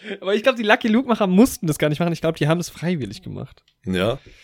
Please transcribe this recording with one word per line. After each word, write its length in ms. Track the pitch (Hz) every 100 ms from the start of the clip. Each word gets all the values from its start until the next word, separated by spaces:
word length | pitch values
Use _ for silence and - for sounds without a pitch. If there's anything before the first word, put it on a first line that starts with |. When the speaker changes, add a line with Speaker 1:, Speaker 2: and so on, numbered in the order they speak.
| 208 196
Speaker 1:
Aber 120 | 185
ich 80 | 220
glaub, 140 | 233 240
die 60 |
Lucky 260 | 208 220 233
Luke-Macher 380 | 214 254 220 202
mussten 400 | 185 269 - 165
das 120 | -
gar 120 | 151
nicht 80 | 151
machen. 140 | 170
Ich 80 | 165
glaub, 140 | 160 160
die 120 | 147
haben 100 | 170
das 120 | 170
freiwillig 500 | - 160 175 107 -
gemacht. 400 | - 98 123 - _ _
Speaker 2:
Ja, 340 | - 92 101 131 - -